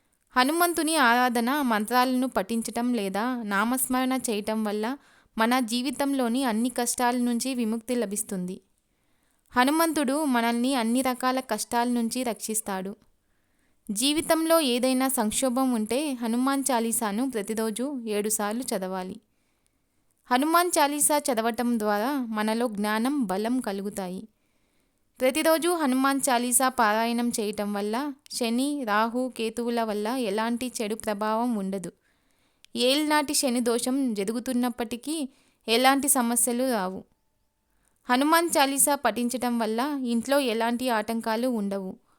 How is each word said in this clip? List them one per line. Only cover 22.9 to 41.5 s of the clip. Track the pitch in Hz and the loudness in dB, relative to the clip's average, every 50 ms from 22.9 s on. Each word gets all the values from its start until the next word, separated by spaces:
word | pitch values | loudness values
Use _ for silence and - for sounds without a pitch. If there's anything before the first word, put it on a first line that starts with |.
| 214 220 233 262 294 285 240 | 0 0 0 0 0 0 0
బలం | 185 185 196 208 233 254 254 | 0 -2 -2 -2 -2 -2 -2
కలుగుతాయి. | - 220 196 196 190 208 202 202 190 180 185 190 220 - _ _ _ _ _ _ _ _ _ _ _ _ _ _ _ _ _ - | -2 -4 -6 -6 -6 -8 -6 -6 -6 -6 -8 -10 -12 -16 _ _ _ _ _ _ _ _ _ _ _ _ _ _ _ _ _ 0
ప్రతిరోజు | 254 277 - 311 311 320 320 320 320 349 | 0 2 2 2 4 4 4 4 2 0
హనుమాన్ | 359 330 311 254 254 262 269 277 277 269 254 277 | 0 2 0 0 2 2 2 2 2 2 2 2
చాలీసా | 247 233 240 247 247 - 262 254 | 2 2 0 0 2 2 2 2
పారాయణం | 247 - 226 208 214 220 226 233 233 233 240 240 | 2 2 2 4 2 2 0 0 0 -2 -2 -2
చేయటం | 233 233 208 208 208 - 208 202 | -2 -2 -4 -4 -4 -4 -4 -4
వల్ల | 208 202 202 208 220 247 294 294 269 - _ - | -4 -4 -4 -4 -4 -4 -4 -6 -8 -10 _ -12
శని, | - - 247 226 233 247 269 294 294 285 254 | -6 -4 -2 -2 0 0 0 -2 -2 -4 -2
రాహు, | 214 202 214 226 233 226 247 254 254 247 | 0 2 2 2 2 0 -2 -4 -4 -4
కేతువుల | - 226 226 226 240 233 240 233 233 | -4 -6 -4 -4 -4 -4 -2 -2 -2
వల్ల | 226 220 202 208 208 220 | -2 -2 -2 -2 -2 -2
ఎలాంటి | 254 269 247 196 196 214 220 233 240 226 254 247 240 - | -2 -2 -2 -2 -2 -2 -2 -2 -2 -2 -4 -4 -4 -4
చెడు | 226 202 220 | -4 -4 -4
ప్రభావం | 214 - 220 208 202 214 214 220 226 240 247 226 | -4 -4 -4 -4 -2 -2 -2 0 0 0 0 -2
ఉండదు. | 208 190 190 190 196 175 170 - _ _ _ _ _ _ _ _ _ _ _ _ _ - - - | -2 -2 -4 -4 -6 -8 -10 -12 _ _ _ _ _ _ _ _ _ _ _ _ _ -18 -8 -2
ఏలినాటి | 233 240 254 269 302 302 294 302 302 294 269 294 | 2 4 4 4 4 2 2 2 2 2 0 0
శని | - 285 262 233 247 | 0 0 2 2 2
దోషం | 233 233 226 240 - 254 254 277 269 247 214 | 2 2 0 0 0 0 0 0 0 0 -2
జరుగుతున్నప్పటికీ | 202 196 202 220 247 226 262 254 247 247 247 233 - 240 214 247 226 - 285 311 330 269 254 _ _ _ _ _ _ _ 226 | -2 -2 -2 -4 -4 -2 -2 0 0 0 -2 -2 -4 -6 -6 -8 -8 -6 -6 -6 -6 -6 -8 _ _ _ _ _ _ _ 0
ఎలాంటి | 226 247 262 269 269 277 262 277 | 2 4 6 6 4 4 2 2
సమస్యలు | - 262 233 233 240 240 - 254 240 240 262 262 | 2 2 2 2 2 0 0 0 0 0 0 0
రావు. | 240 208 185 185 190 190 - _ _ _ _ _ _ _ _ _ _ _ _ _ _ _ _ _ _ _ _ - | 0 0 -2 -4 -6 -8 -14 _ _ _ _ _ _ _ _ _ _ _ _ _ _ _ _ _ _ _ _ 0
హనుమాన్ | 247 254 285 302 330 330 339 330 320 320 | 2 2 4 4 4 4 4 4 4 4
చాలీసా | 277 269 277 269 - 302 285 | 4 4 2 2 2 2 2
పఠించటం | 277 - 233 208 240 240 240 254 247 254 247 240 233 | 2 0 0 0 0 -2 -2 -2 -2 -2 -2 0 0
వల్ల | 226 214 220 233 262 302 294 277 254 | -2 -2 -2 -2 -2 -2 -2 -4 -2
ఇంట్లో | 233 240 233 226 262 277 294 | 0 0 0 0 2 2 2
ఎలాంటి | 277 240 214 226 226 233 240 233 254 254 | 2 2 0 0 0 0 0 0 0 0
ఆటంకాలు | 233 214 214 226 226 226 220 233 220 233 240 | 0 0 0 -2 -4 -4 -2 -2 -2 0 0
ఉండవు. | 262 | 0